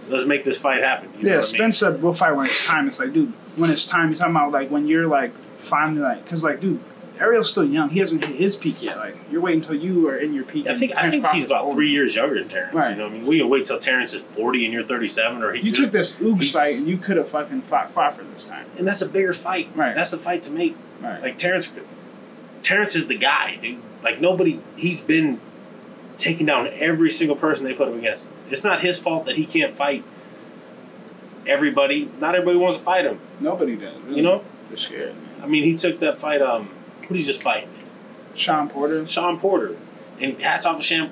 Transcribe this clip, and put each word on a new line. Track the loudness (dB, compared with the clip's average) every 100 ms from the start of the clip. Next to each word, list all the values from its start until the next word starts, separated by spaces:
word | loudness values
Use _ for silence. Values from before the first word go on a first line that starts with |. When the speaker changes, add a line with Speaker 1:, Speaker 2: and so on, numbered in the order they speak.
| -4
Speaker 1:
let's | 0 2
make | 2
this | 0 0
fight | 2 2
happen." | 2 0 -6 -2
You |
know | 2
Speaker 2:
Yeah, | 4
Speaker 1:
what | 4
I |
mean? | 2
Speaker 2:
Spence | 2 4
said, | 2 2
"We'll | 2
fight | 4 4
when | 2 2
it's | 0 2
time." | 2 2
It's | -2
like, | 0
dude, | 2 0 -2 -6 0
when | 2
it's | 2 2
time, | 2 2
you're | 2
talking | 2 2
about, | 2
like, | 0 0
when | 0 2
you're, | 4 4
like, | 2 0 -6 -18 -16
finally, | -2 0 2 0
like, | 0 -2 -4
'cause, | -2
like, | 0 0
dude, | 0 -2 -6 -18 -14 0
Ariel's | 4 4 4
still | 2
young. | 2 2 2
He | 2
hasn't | 2 0 -2
hit | 0
his | 0 0
peak | -4 -4
yet. | -6 -6
Like, | -8 -12 -6
you're | -2
waiting | 2 2
until | 0 -2
you | 2 4 4
are | 2
in | -2
your | -2
peak | -4 -4 -2
Speaker 1:
I |
Speaker 2:
and | 0
Speaker 1:
think, | 0
I | 2
Speaker 2:
Terrence | 2
Speaker 1:
think | 2 2
he's |
Speaker 2:
Crawford's | 2 2
Speaker 1:
about | 0 0
Speaker 2:
older. | 2
Speaker 1:
three | 2
years | 4 2 2
younger | 0 0
than | -4
Terrence. | -6 -4
Speaker 2:
Right. | 0 0
Speaker 1:
You | -2
know |
what | -8
I | -4
mean? | 2
We | 4
can | 4
wait | 2 2
till | -2
Terrence | 0 0 0 -6
is |
forty | -8 -4 0 0 0
and |
you're | -2
thirty-seven, | -4 -2 -2 0 0 0
or | -4
he | -2
Speaker 2:
You | 0
took | 2 4
this | 2 0 0
Oogs | 2 2 2
Speaker 1:
he |
Speaker 2:
fight | 2 2 2
and | 0
you | -2
could | 0 0
have | 0
fucking | -2 -4 -6
fought | 0 0 0
Crawford | 0 0 0 -12 -16
this | -14
time. | -14 -12 -4
Speaker 1:
And | -2
that's | 0
a | 0
bigger | 0 0
fight. | 0 -4 -4 -4 -2
Speaker 2:
Right. | 0
Speaker 1:
That's | 0 -2
the | -2
fight | -2 -4
to | -4
make. | -2 -2 -2 -16 -12
Speaker 2:
Right. | -10 -8
Speaker 1:
Like, | -6 -2
Terrence, | 0 0 -2 -10 -18 -18 -20 -20 -20 -20 -20 -4
Terrence | 2 2 4 2
is | 0
the | 2
guy, | 2 2 0 -6
dude. | -8 -10 -14 -4
Like, | -4 2
nobody, | 2 4 2 0 -6 -4
he's | -4 -2
been | 0 2 2 0 -8 -20 -20 -20 -20 -20 -16 -4
taking | -2 0 2
down | 2 0
every | -2 0 4 4
single | 4 2 2
person | 2 0
they | -2
put | 0 -2
him | 0
against. | -2 -4 -8 -16 -10
It's | -2
not | 0 2
his | 0 0
fault | -2 -2 -2
that | -2
he | 0
can't | 0 0 0
fight | -2 -2 -6 -18 -20 -20 -20 -20 -20 -20 -20 -20 -20 -20 -20 -8 -2
everybody. | 2 2 2 2 0 -4 -4
Not | 0 2
everybody | 4 4
wants | 4 0
to |
fight | 0 2 2
him. | -2 -12 -6
Speaker 2:
Nobody | -2 0 -2 -4
does, | -8 -12
really. | -6 2
Speaker 1:
You |
know? | 4 2 -2 -18 -14
Speaker 2:
They're | -10
scared, | -8 -8 -8 -10
man. | -16 -8
Speaker 1:
I | 0
mean, | 2
he | 4 2
took | 0 0
that | -2 -2
fight, | 0 2
um, | 2 0 -4 -14 -20 -14 -4
who | -2
did |
he |
just | -2 -2
fight? | 0 -2 -4 -14 -18 -20 -20 -20 -12 -4
Speaker 2:
Shawn | 0 2 0
Porter. | 0 0 0 -2
Speaker 1:
Shawn | 0 0 2
Porter. | 2 2 0 -6 -14 -20 -18 -6
And | -4 -2
hats | 0 2 0
off | 0
to |
Sham-, | 0 0 -2